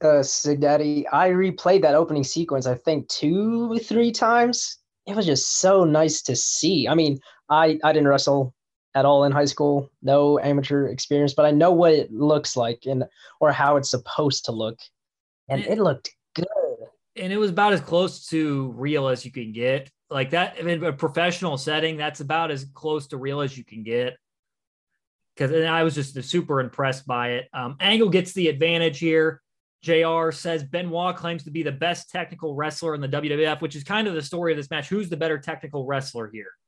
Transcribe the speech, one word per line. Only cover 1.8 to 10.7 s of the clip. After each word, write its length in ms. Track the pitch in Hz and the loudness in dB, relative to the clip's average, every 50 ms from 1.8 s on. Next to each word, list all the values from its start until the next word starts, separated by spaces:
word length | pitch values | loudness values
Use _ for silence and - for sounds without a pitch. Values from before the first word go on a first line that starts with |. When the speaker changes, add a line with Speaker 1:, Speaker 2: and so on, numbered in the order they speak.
| - | 6
Speaker 1:
that 100 | 151 143 | 6 4
opening 300 | 156 165 160 151 147 135 | 4 4 2 0 -2 -2
sequence, 420 | - - 165 170 - 143 135 127 | -2 -2 -4 -2 -2 -2 -2 0
I 80 | 131 127 | -2 -2
think, 340 | 127 - 165 160 139 117 - | -2 -2 -2 -2 -2 -2 -6
two, 720 | - - - 151 170 196 208 220 233 233 240 226 226 233 | -6 -2 0 0 2 2 0 0 0 -2 -2 -2 -2 -4
three 320 | 226 - 214 226 233 233 | -2 0 2 2 2 2
times. 680 | 226 - 240 220 233 240 240 247 240 - - - - - _ _ _ _ - | 2 2 2 4 4 4 4 2 0 -2 -6 -8 -10 -14 _ _ _ _ -12
It 100 | 196 196 | -8 -4
was 120 | 220 202 165 | -2 0 0
just 320 | 139 123 - - - - | 0 0 0 -2 -2 2
so 240 | - 190 196 196 180 | 4 4 6 6 6
nice 400 | 160 147 151 160 156 151 - - | 6 6 4 4 2 0 -2 -4
to 120 | - 127 | -4 -4
see. 520 | - - - - - - 170 196 156 117 113 | -2 -2 -2 -2 0 0 0 2 2 2 2
I 80 | 156 | 2
mean, 240 | 165 160 147 139 135 - - - _ _ - | 2 4 2 0 -2 -6 -14 -20 _ _ 0
I, 300 | 151 156 165 160 156 156 - | 2 4 4 4 4 4 2
I 100 | 156 156 | 4 4
didn't 140 | 156 147 139 | 6 6 6
wrestle 480 | 139 135 - 147 139 139 131 127 - _ _ _ _ _ _ _ - | 4 4 4 2 2 2 0 -2 -6 _ _ _ _ _ _ _ 0
at 100 | 135 135 | 2 4
all 200 | 139 143 139 143 | 6 6 6 4
in 60 | 143 | 4
high 140 | 139 147 147 | 4 2 2
school, 460 | 143 - - 147 143 143 139 135 135 _ _ | 0 0 0 0 2 0 0 -2 -6 _ _
no 380 | - 135 139 143 143 147 147 - | 0 2 4 4 6 4 4 2
amateur 480 | - 143 143 143 135 - | 2 0 0 0 0 0